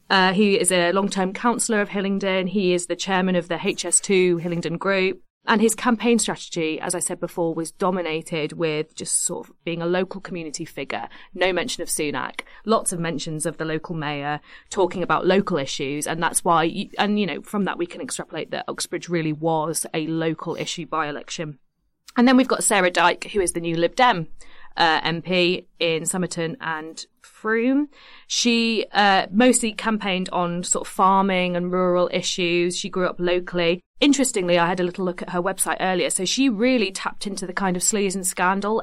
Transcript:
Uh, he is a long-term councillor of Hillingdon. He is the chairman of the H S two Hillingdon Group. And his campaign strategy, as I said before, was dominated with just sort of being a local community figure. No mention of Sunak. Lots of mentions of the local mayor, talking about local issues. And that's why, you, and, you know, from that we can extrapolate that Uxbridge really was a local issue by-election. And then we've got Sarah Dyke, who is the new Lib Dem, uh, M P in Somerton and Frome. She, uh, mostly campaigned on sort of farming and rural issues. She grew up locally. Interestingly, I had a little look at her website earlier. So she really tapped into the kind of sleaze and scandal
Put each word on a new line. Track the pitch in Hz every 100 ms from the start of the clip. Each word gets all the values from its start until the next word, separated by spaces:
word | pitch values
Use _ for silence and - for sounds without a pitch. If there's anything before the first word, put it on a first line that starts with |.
| -
Uh, | 196 185
he | 185 214 196
is | 180
a | 180 170
long-term | 190 202 190 190
councillor | 196 240 233 - 214
of | 202
Hillingdon. | 202 196 196 196 190 185
He | 196 180
is | 180 -
the | 170
chairman | - 190 185 180
of | 170
the | 165
H | 185 -
S | 175 -
two | - 196 180 170
Hillingdon | 175 170 165 165
Group. | 190 196 185 190 _ _ -
And | 220
his | 220
campaign | - 247 226 240 233
strategy, | - 165 - 175 160 156
as | -
I | 185
said | - 175
before, | 170 - 165
was | 160 165
dominated | - 190 185 165 160 160 165 151
with | 165 165 151 156
just | - 165 -
sort | - - -
of | _
being | - 170
a | 170
local | 180 185 196
community | - 180 160 - 160
figure. | - 139 107 117 - -
No | 180 185
mention | 180 160 -
of | 165
Sunak. | - 151 139 - - - - -
Lots | 220 -
of | 180
mentions | 165 - - 156 170
of | 156
the |
local | 160 156 -
mayor, | 165 147 147 143 147 - - _
talking | 208 180 185
about | 170 156 175
local | 185 202 170
issues. | 135 - 139 147 147
And | 165
that's | 170 160
why, | 185 165
you, | 165 - - -
and, | 202 208
you |
know, | 190 143
from | - 208
that | 185 -
we | 175
can | -
extrapolate | 135 - 156 160 -
that | 151 -
Uxbridge | - - 175 160
really | 170 160
was | 151 160 160 156 151 -
a | 165 156
local | 160 160 160 170
issue | - 151 -
by-election. | 156 156 151 143 - - 156 147 _ _ _ _ - -
And | 240
then | 254
we've | 262
got | 226
Sarah | - 208 180
Dyke, | 180 175 - -
who | 208
is | 175
the | 170
new | 170 165
Lib | 170 -
Dem, | 254 185 156 - - - - -
uh, | 165 156
M | 156 170
P | 160 180 175 175 - -
in | 170 160
Somerton | 160 185 170 - 165 -
and | - 156 160 - - _
Frome. | - - 214 226 240 269 294 - - - -
She, | - 240 233 226 220 -
uh, | - 202 190 -
mostly | 196 254 247 226
campaigned | 214 226 214 208 185 185
on | 180 175 175
sort | 175 - -
of |
farming | - 190 196 196 185 180 175
and | 175
rural | 180 180 180 175
issues. | - 175 - 175 175 175 175
She | 190
grew | 185 180
up | -
locally. | 175 180 180 180 170 180 - -
Interestingly, | 294 277 254 208 180 175
I | 170
had | 190
a |
little | 180 175
look | 185 175
at | -
her | 175
website | 185 185 - 156
earlier. | 185 185 147
So | -
she | 185 - 269
really | 196 247 254 196
tapped | 196 - - 208
into | 196 185
the |
kind | 180 196 180
of |
sleaze | - 208 202
and | 190
scandal | 185 - 180 196 202 220